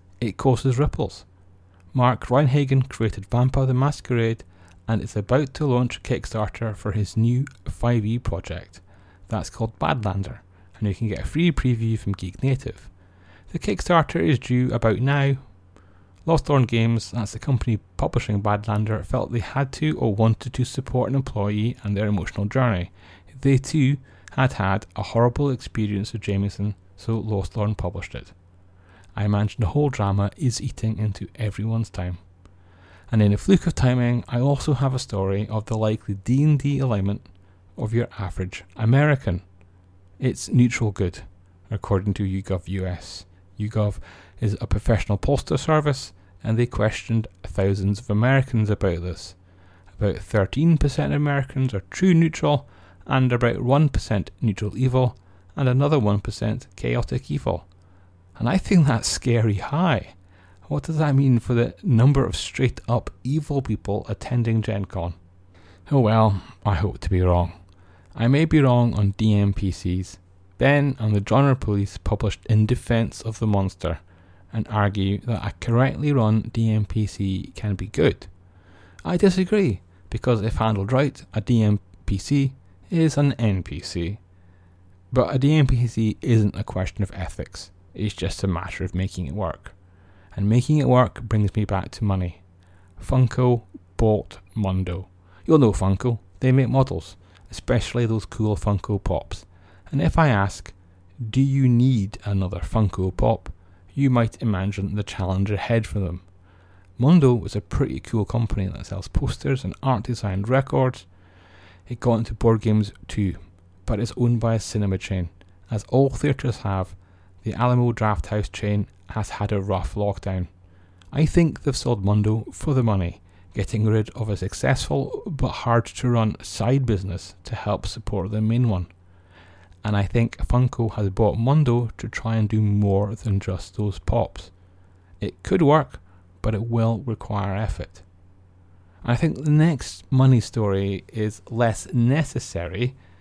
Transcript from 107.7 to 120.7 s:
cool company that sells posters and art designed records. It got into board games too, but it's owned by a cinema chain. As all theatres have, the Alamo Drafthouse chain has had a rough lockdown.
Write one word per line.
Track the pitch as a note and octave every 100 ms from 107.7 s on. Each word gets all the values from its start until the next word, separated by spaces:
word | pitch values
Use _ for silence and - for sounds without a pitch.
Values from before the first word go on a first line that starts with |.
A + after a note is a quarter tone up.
| - C#3+ B1+
cool | - A2+
company | G2+ A#2 A2+ - F#2+
that | - -
sells | F#2+ -
posters | - C3+ - C#3 C3 F#2+
and | -
art | C3+ B2
designed | A2+ A#2 G#2 F#2+ G2+
records. | C3 C3+ C3+ B2+ - - - - - - - - - -
It | A#2+
got | B2+ A2+
into | A2
board | G#2+ A#2 A2
games | A2+ G#2+ G#2 - -
too, | - G2 D#2+ - - - - -
but | G#2
it's | A#2 -
owned | A#2+ A#2+
by | A#2
a | A2+
cinema | - A2 G2+ F#2
chain. | - F#2+ E2+ - - - -
As | A2 -
all | B2+ C3+
theatres | - D3 C3+ C3 -
have, | G2+ F#2+ F#2+ - - - - -
the | A2+ -
Alamo | B2 B2 A#2+
Drafthouse | A2+ G#2+ G2+ - G#2+ G2+
chain | - G#2 G#2 - - -
has | A2+ F#2+
had | - G2+
a | G#2
rough | G2 F#2+ - G#2
lockdown. | G2+ - G2 F#2 F2 _ -